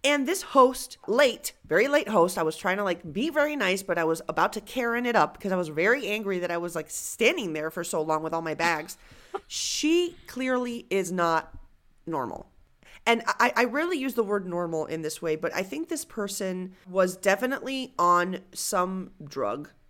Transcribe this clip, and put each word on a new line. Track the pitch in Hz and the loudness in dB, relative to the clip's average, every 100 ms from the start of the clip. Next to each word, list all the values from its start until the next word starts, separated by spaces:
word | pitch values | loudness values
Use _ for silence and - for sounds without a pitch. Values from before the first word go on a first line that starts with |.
And | 277 285 262 | 4 2 0
this | 381 | -2
host, | - 269 254 254 - - - | 2 6 6 4 -10 -12 0
late, | 233 277 208 - _ | 4 4 2 -10 _
very | - 160 269 | 0 2 4
late | 294 196 | 2 4
host, | 214 175 180 | 4 4 2
I | |
was | 160 | -2
trying | 160 185 190 | -2 -2 0
to, | |
like, | 202 165 165 | 0 -2 -4
be | 151 302 | -4 0
very | 311 294 | 2 0
nice, | 294 190 185 | 0 0 0
but | 190 170 | -2 0
I | |
was | 160 165 - | 2 0 -2
about | 160 190 | 0 0
to | 214 | 0
Karen | - 262 233 233 247 | -6 -4 -2 0 2
it | |
up | 220 151 - | 4 2 0
'cause | 202 | -2
I | |
was | 185 165 | -2 -2
very | 151 190 269 202 | 2 2 2 0
angry | 208 196 185 | -4 -4 -4
that | 175 | -2
I | 170 | -4
was, | 175 | -4
like, | 160 156 | -6 -8
standing | - - - 226 349 196 | -10 -10 2 2 2 -2
there | 156 156 | -4 -4
for | 175 | -6
so | 170 165 | -4 -2
long | 156 156 | 0 0
with | 160 | 0
all | 165 | -4
my | 165 | -4
bags. | 151 170 160 165 - - - - | 0 0 0 -6 -16 -20 -20 -12
<laughs> | - _ | -14 _
She | - - - 302 349 349 - - | -8 -4 -2 2 2 0 -6 -14
clearly | 247 262 254 247 233 - | -6 -2 0 -2 -8 -2
is | 190 185 | -2 0
not | 180 170 160 - - - _ _ _ | 0 2 2 -2 -18 -20 _ _ _
normal. | - 156 120 - - _ _ _ - - - | -8 -6 -4 -8 -14 _ _ _ -20 -4 2
And | 233 | 2
I, | - - 247 | 0 0 2
I | - | 2
rarely | 240 269 349 330 | 0 0 -2 -2
use | 262 | -2
the | 233 | -2
word | 202 202 | 0 0
normal | 180 175 175 160 | -2 -4 -2 -4
in | 151 160 | -4 -4
this | 156 - | -6 -6
way, | 165 | -4
but | 156 165 | -2 -2
I | 165 | -4
think | 190 285 330 | -6 -8 -6
this | 311 | -6
person | - - 202 196 190 185 185 - 185 | -6 -6 -6 -4 -6 -6 -8 -14 -2
was | 185 185 185 | 2 2 2
definitely | 196 196 254 269 262 269 247 - | 2 2 0 -4 -4 -6 -6 2
on | 175 175 180 180 - | 4 4 2 -4 -10
some | - - 196 180 190 180 - | -8 -2 -2 -2 -4 -10 -14
drug | 147 139 107 131 147 _ | -12 -4 -4 -4 -8 _